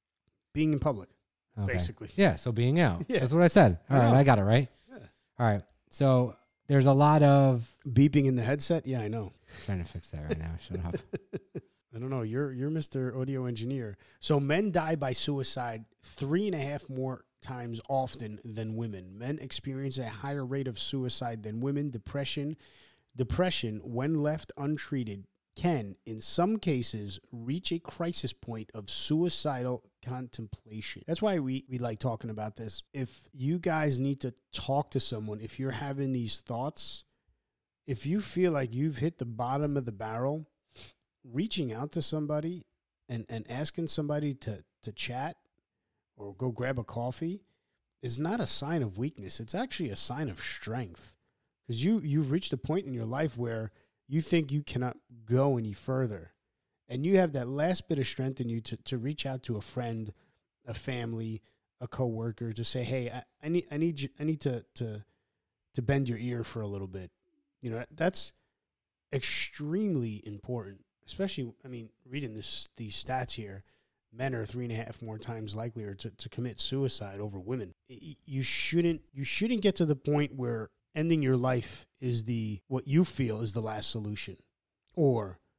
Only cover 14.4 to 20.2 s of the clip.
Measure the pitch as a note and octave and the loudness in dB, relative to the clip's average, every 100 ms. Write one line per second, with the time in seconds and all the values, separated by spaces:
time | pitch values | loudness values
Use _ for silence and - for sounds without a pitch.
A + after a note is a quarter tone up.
14.4 | C#3 E3 G#3 E3+ D#3+ D#3+ C3+ B2 D3 C#3 | 4 2 4 2 2 0 0 0 0 0
15.4 | B2+ C3 A#2+ A2+ A2+ _ - - C#3 F3 | -2 -4 -6 -6 -12 _ -20 -8 0 2
16.4 | G#3 D#3+ C#3 C#3+ - C3 C3 B2+ - _ | 2 0 -2 -6 -6 -4 -4 -6 -12 _
17.4 | - B2 A#2+ A2+ - C3+ B2+ - A2 G#2+ | -10 -8 -6 -8 -2 -2 -2 -6 -10 -10
18.4 | A#2+ G#2+ A2 A2 A#2 F#2+ F#2 G2+ B2 D#3 | -10 -6 -4 -4 -4 -8 -12 -10 -6 -6
19.4 | C3 - C#3+ C3+ C#3 C3 B2+ A2 | -6 -8 -6 -6 -4 -4 -6 -6